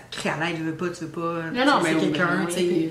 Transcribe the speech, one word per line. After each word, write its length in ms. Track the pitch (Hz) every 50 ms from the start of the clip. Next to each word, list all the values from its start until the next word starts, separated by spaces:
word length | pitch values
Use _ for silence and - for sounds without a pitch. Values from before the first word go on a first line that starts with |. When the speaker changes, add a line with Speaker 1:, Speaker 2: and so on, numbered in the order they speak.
| - -
Speaker 1:
crie 180 | - - - 190
à 80 | 147
l'aide, 200 | 147 160 170 165 160
tu 40 | 160
veux 120 | 160 156
pas, 140 | - 180 175
tu 140 | 175 - 165
veux 40 | 151
pas, 400 | - 175 165 170 170 165 165 160 165
Speaker 2:
Non, 120 | 247 262
non, 140 | 285 285 233
Speaker 1:
tu 60 | 170
sais, 80 | 160 160
Speaker 2:
mais 60 | 160
Speaker 1:
c'est 60 | 160
Speaker 2:
oui, 60 | - 151
Speaker 1:
quelqu'un, 240 | 180 180 175 175 185
Speaker 2:
mais 60 | 190
Speaker 1:
tu 60 | 175 175
sais. 80 | 185
Speaker 2:
oui, 300 | 180 175 180 165 160 160